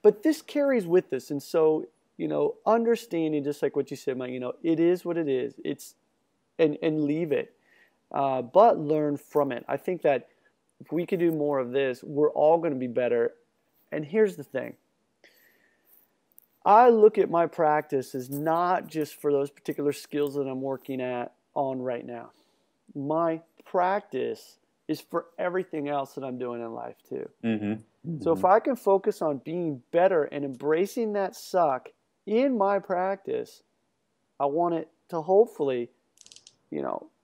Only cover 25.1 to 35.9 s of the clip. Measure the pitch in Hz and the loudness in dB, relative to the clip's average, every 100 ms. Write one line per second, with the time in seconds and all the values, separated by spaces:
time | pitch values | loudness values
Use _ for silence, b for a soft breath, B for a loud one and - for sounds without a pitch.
25.1 | 170 - - 180 180 175 156 143 143 135 | -8 -8 -6 -4 -4 -6 -6 -4 -4 -6
26.1 | - 135 123 123 120 117 117 120 123 _ | -10 -10 -6 -8 -8 -10 -10 -12 -16 _
27.1 | 131 - _ 117 110 104 110 - _ - | -10 -10 _ -4 -2 -4 -6 -10 _ -10
28.1 | 156 160 160 185 214 294 247 202 196 214 | -4 0 2 4 4 4 -2 2 2 0
29.1 | - 160 139 - 170 165 135 _ 170 190 | -2 -4 -4 -6 -6 -4 -6 _ 2 4
30.1 | 175 143 147 139 123 143 160 202 - 226 | 2 0 -4 -8 -6 0 0 0 -2 -4
31.1 | 202 190 - - 185 160 127 - _ _ | -2 -4 -8 -4 2 2 0 -6 _ _
32.1 | _ - 214 277 240 196 202 - 180 185 | _ -2 2 2 2 0 0 -2 -2 -2
33.1 | 196 - 131 - - _ _ _ _ _ | -4 -6 -6 -6 -16 _ _ _ _ _
34.1 | _ _ _ 143 151 175 165 160 _ _ | _ _ _ -2 0 0 -2 -6 _ _
35.1 | 170 156 190 240 - 139 123 117 | -8 4 4 4 2 -2 -2 -6